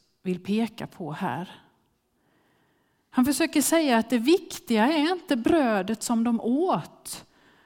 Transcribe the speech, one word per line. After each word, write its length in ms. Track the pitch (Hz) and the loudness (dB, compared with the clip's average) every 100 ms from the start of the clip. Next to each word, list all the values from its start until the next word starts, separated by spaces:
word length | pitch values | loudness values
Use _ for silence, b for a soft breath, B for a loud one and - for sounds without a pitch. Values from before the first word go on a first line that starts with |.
| _ _ | _ _
vill 200 | 185 180 | -8 -6
peka 440 | 185 214 226 - - | -2 -2 -2 -6 -16
på 260 | - 156 | -12 -12
här. 380 | 156 180 131 196 - _ _ _ _ _ _ _ _ _ _ _ _ _ _ _ | -6 -6 -6 -10 -16 _ _ _ _ _ _ _ _ _ _ _ _ _ _ _
Han 140 | - | 0
försöker 380 | 254 277 330 320 | 2 2 0 0
säga 360 | - 330 302 226 | 2 2 4 2
att 120 | 226 | 2
det 80 | 247 | 0
viktiga 720 | 240 381 - - - 220 233 | 2 2 0 -16 -2 2 4
är 200 | 320 302 | 2 0
inte 240 | 370 - 269 | -2 -2 -2
brödet 680 | 269 339 254 208 190 220 | 2 2 2 0 -2 -6
som 220 | - 233 | -2 0
de 160 | 233 226 | 0 0
åt, 840 | 226 269 370 214 - - - - - b b b | 0 0 0 -2 -4 -18 -18 -18 -18 b b b